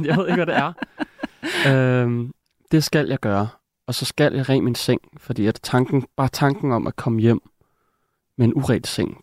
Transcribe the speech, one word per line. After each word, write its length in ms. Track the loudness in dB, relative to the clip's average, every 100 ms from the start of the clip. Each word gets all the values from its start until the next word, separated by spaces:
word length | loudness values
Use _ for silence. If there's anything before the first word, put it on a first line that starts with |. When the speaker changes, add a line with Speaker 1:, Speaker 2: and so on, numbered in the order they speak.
Speaker 1:
jeg 120 | 0 0
ved 100 | 2
ikke, 160 | 0
hvad 20 | 0
det 80 | 0
er. 160 | -2 -6 -14 -10 -12 -10 -14 _ -8 0 2
Speaker 2:
<laughs> 20 |
Speaker 1:
Øhm, 640 | 4 4 2 0 -2 -6 -12 _ _ _
det 120 | 0
skal 240 | 2 0 0
jeg 100 | -2
gøre. 280 | 0 0 -2 -8 _ _ -10
Og 80 |
så 100 | -6
skal 300 | -6 0 0
jeg 140 | 0 0
rene 160 | 2
min 100 | 2
seng, 260 | -2 0 -2 -2 -20
fordi 280 | -8 -2 0
at 140 | -2
tanken, 420 | 0 0 2 0 -2 -4
bare 120 | -4
tanken 440 | 0 0 0 -2
om 140 | -2 -2
at 100 | -4
komme 240 | -2 2
hjem 200 | 4 2 -2 _ _ _ _ _ _ _ _ 0
med 80 | 2
en 60 | 2
uret 300 | 0 0 0
seng, 340 | -4 -4 -6